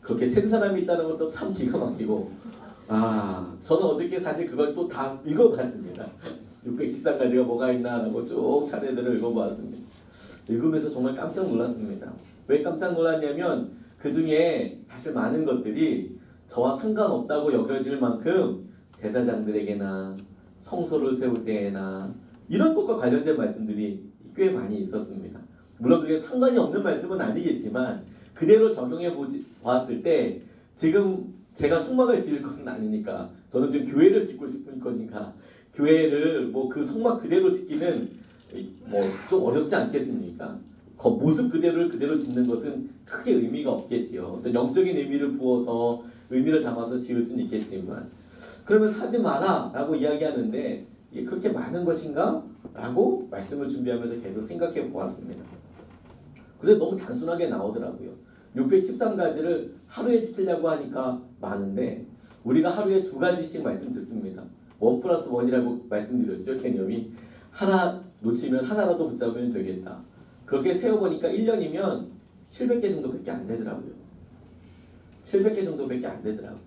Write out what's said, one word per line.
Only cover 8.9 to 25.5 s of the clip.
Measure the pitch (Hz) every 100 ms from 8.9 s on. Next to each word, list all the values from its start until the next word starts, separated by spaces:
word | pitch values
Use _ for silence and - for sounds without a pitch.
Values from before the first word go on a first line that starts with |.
| 120 123 110
읽어보았습니다. | 117 110 98 - - - - - - - - - -
읽으면서 | 113 156 156 151
정말 | 127 127 127
깜짝 | - 190 190
놀랐습니다. | 113 247 - 214 196 - - - - -
왜 | 143
깜짝 | 151 160 170
놀랐냐면 | 165 165 160 147 151 180 123 - - - -
그 | 143
중에 | 156 160 156 170 147 - - -
사실 | 127 156
많은 | 123 147 156 135
것들이 | 127 107 107 160 - - - - - -
저와 | - 127 -
상관없다고 | 220 214 202 120 - 147 147
여겨질 | 120 110 131 - 139
만큼 | 123 113 160 185 - - - - - -
제사장들에게나 | 107 123 120 107 107 107 98 101 98 95 95 98 - - - -
성소를 | - 175 156 151 131 127
세울 | 127 113 110
때에나 | 107 101 98 95 95 98 - - - -
이런 | 185 320 359
것과 | - -
관련된 | 123 123 156 143
말씀들이 | 104 - 107 104 104 95 - - - -
꽤 | 190
많이 | 185 190 208
있었습니다. | - 208 - - - - -